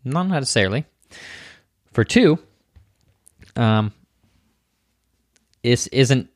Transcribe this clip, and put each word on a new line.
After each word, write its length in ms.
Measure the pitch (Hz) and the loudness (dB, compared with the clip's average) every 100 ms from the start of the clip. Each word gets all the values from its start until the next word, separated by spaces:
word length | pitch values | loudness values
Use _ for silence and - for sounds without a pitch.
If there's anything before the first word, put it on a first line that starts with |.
| 127 | -4
Not 240 | 151 185 | -4 -2
necessarily. 560 | 175 131 - 95 110 156 _ _ - - - - - _ _ _ | -4 -2 0 0 -2 -6 _ _ -20 -20 -20 -20 -20 _ _ _
For 140 | - 113 | -4 0
two, 340 | 233 214 160 - _ _ _ _ _ _ _ _ _ - - | 4 4 2 -4 _ _ _ _ _ _ _ _ _ -16 -4
um, 340 | 117 110 107 - _ _ _ _ _ _ _ _ _ _ _ _ _ _ _ _ | 0 0 -2 -6 _ _ _ _ _ _ _ _ _ _ _ _ _ _ _ _
this 260 | 120 120 - | -2 0 0
isn't 420 | - 131 131 - | 0 2 2 -2